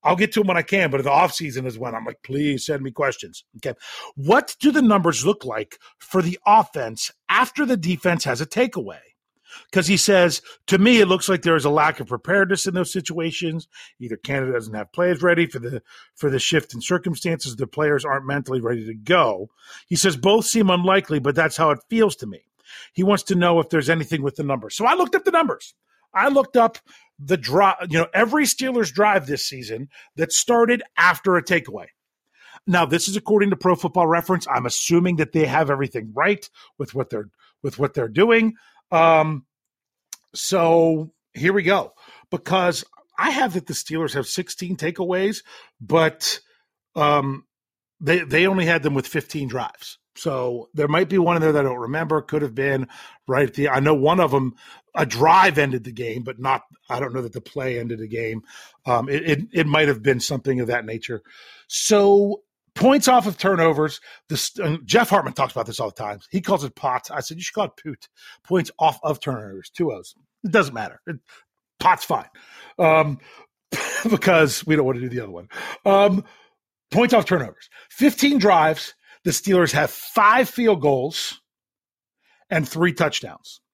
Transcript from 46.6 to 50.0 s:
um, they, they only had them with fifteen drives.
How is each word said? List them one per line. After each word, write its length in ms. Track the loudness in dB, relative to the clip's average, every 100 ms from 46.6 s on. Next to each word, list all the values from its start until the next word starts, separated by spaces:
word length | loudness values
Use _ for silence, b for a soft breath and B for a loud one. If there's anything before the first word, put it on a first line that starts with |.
| _ _ _ -2
um, 500 | 2 2 0 -6 _ _ _ _ _ _
they, 200 | 0 0
they 280 | 2 2 2
only 180 | 2 2
had 180 | 2
them 100 | 0
with 140 | -2 -4
fifteen 400 | -6 -6 -8 -8
drives. 500 | -8 -10 -12 -20 -20